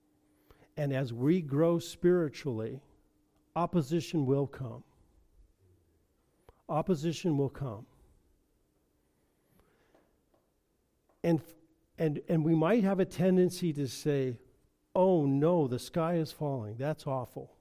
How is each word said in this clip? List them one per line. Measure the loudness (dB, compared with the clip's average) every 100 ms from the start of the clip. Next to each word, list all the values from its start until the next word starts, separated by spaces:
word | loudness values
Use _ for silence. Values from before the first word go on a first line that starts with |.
| _ _ _ _ _ -20 _ -4
and | -2
as | -2 -4
we | 0 2 2
grow | 2 2 2 2
spiritually, | -2 0 4 4 2 -4 -6 -4 -6 -10 -16 _ _ _ _ _ _ -4
opposition | 0 0 0 -2 -2 -2 2
will | 2 0
come. | -6 -12 -12 -18 _ _ _ _ _ -20 _ _ _ _ _ _ _ _ _ -20 _ -6
Opposition | -4 0 0 0 -2 0 0
will | 0
come. | -4 -10 -10 -16 _ _ _ _ _ _ _ _ _ _ _ _ _ _ _ _ _ _ _ _ _ _ _ _ _ _ _ _ _ _ _ _ _
And, | 0 0 -2 -20 _ _ _ -4
and, | -2 -2 -2
and | 0
we | 2
might | 2 4 2
have | 2 2
a | -2
tendency | 0 2 4 4 2 -4
to | -2 -6
say, | -4 -2 0 -2 -4 -14 _ _ _ _ 2
"Oh | 4 4 4
no, | 2 2 2 0
the | -2
sky | -4 -2 0 -2
is | -4
falling. | -6 -6 -4 -8 -6
That's | -6 -6 -6
awful. | -6 -6 -14 -16 _